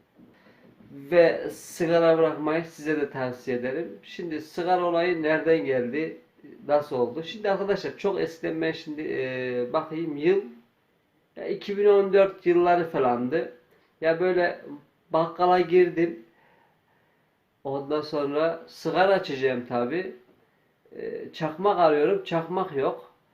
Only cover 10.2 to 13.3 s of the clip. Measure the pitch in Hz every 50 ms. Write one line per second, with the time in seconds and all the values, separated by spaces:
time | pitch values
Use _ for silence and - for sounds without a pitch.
10.2 | 151 175 196 196 214 240 - - _ _ _ _ _ _ _ _ _ _ _ _
11.2 | _ _ - - - - 202 - - 202 202 196 208 208 202 196 196 190 190 196
12.2 | 196 196 - - - 175 170 175 175 175 175 175 165 165 - 147 131 123 123 117
13.2 | 123 123